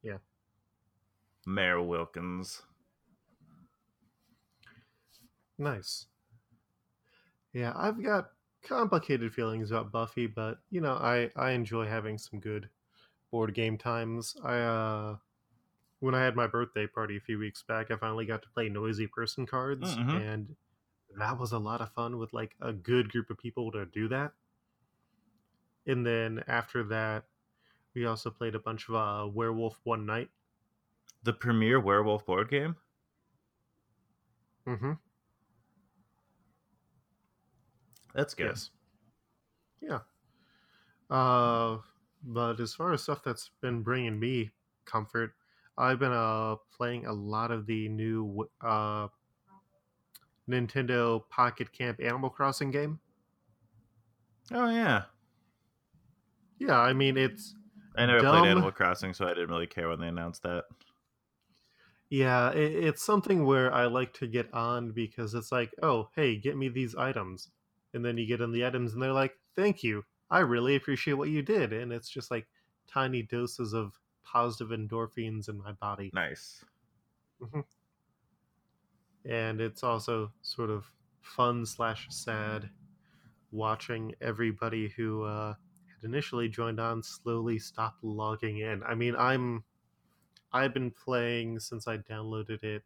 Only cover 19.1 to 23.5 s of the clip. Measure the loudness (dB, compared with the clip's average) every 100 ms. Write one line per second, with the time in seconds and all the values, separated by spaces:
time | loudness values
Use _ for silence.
19.1 | -4 -6 -4 -4 -2 -2 -4 -4 -2 0
20.1 | 0 -2 -4 -6 -14 _ _ _ _ _
21.1 | -6 -4 -2 -2 -2 -2 -4 -6 -4 -4
22.1 | -4 -6 -6 -8 _ -8 -8 2 2 2
23.1 | -2 -4 -8 -10